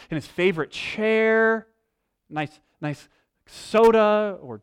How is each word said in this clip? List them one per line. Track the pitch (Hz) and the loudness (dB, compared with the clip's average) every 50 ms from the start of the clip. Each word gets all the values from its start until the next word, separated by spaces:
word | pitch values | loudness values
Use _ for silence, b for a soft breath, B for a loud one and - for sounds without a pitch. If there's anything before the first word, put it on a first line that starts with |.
| B B | B B
in | 165 | -8
his | 147 - | -8 -8
favorite | - - 175 180 196 175 160 139 - | -8 -4 0 0 0 0 0 -6 -8
chair, | - - - - - 220 214 220 220 220 220 220 220 220 226 220 226 220 220 _ _ _ _ _ _ _ _ _ _ _ _ _ | -8 -10 -10 -10 -6 -4 -2 0 0 2 2 2 2 2 2 2 0 -2 -6 _ _ _ _ _ _ _ _ _ _ _ _ _
nice, | 151 151 151 - - _ _ _ _ _ | -8 -8 -8 -8 -10 _ _ _ _ _
nice | 151 151 143 - - _ _ _ _ _ _ _ _ | -8 -8 -8 -8 -12 _ _ _ _ _ _ _ _
soda | _ - - - - - 214 226 226 226 220 214 208 208 208 214 202 190 - | _ -20 -20 -10 -2 2 4 6 6 6 4 4 4 2 0 -2 -4 -6 -10
or | 143 127 113 107 | -14 -16 -16 -16